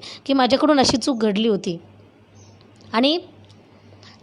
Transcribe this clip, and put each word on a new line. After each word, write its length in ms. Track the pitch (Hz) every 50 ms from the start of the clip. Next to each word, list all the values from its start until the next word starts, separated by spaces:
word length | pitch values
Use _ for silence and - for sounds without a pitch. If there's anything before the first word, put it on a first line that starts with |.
| - - - - _
की 80 | - 269
माझ्याकडून 460 | 269 254 233 262 262 311 294 302 277
अशी 180 | 254 254 -
चूक 200 | 247 - 302 269
घडली 300 | 226 220 214 202 202 226
होती. 300 | 233 208 185 - 196 165 170 - - - - - - _ _ _ _ _ - - - - - - - - - - - -
आणि 240 | 220 254 285 311 359 - - - - - - - - - _ - - - - - - - - - -